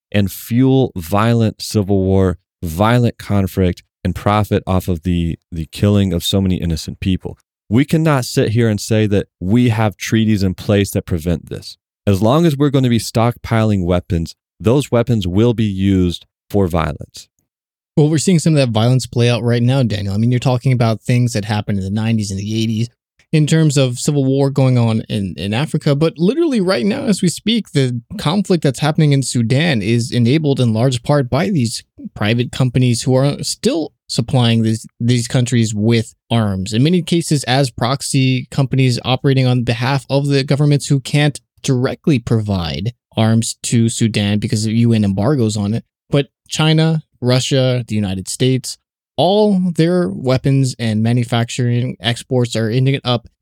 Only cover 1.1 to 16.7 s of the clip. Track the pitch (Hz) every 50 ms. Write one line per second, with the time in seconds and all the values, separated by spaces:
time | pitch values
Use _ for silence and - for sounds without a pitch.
1.1 | 101 101 110 117 117 117 113 107 - - - - - 107 95 95 101 95 95 95
2.1 | 95 95 95 92 90 - _ _ _ _ 90 82 78 87 104 113 120 123 120 113
3.1 | - - - - 101 101 95 90 - 95 92 90 87 - - _ _ _ - 90
4.1 | 85 - - 104 104 107 101 - 104 92 - - 95 90 - 95 90 80 - 90
5.1 | 87 85 85 80 76 - _ - 87 82 76 - - - 104 104 104 101 98 95
6.1 | 82 85 - - 101 98 95 92 90 - - 85 80 - - - - - - 98
7.1 | 90 - - - - - _ _ _ _ _ - 104 123 151 - 165 156 160 160
8.1 | 143 127 120 - - 139 120 - 104 120 117 113 104 101 - - 113 107 110 98
9.1 | 101 95 - - _ - 87 92 113 123 123 123 110 113 110 104 - - - -
10.1 | 117 110 110 110 107 92 95 95 90 - - - 104 101 98 - - 98 - -
11.1 | 92 80 76 87 85 - - - - - - - - _ _ _ _ _ - 101
12.1 | 98 92 107 113 139 160 175 165 143 131 147 143 131 135 131 123 117 110 - -
13.1 | - 117 113 120 - - - - 113 110 110 110 104 95 87 85 90 92 - -
14.1 | 90 82 82 - - _ _ _ _ - 87 107 127 147 127 - 123 117 113 -
15.1 | 117 107 87 87 87 104 117 123 113 110 110 104 95 95 98 98 95 92 90 87
16.1 | 80 - - _ _ _ _ - - 101 95 82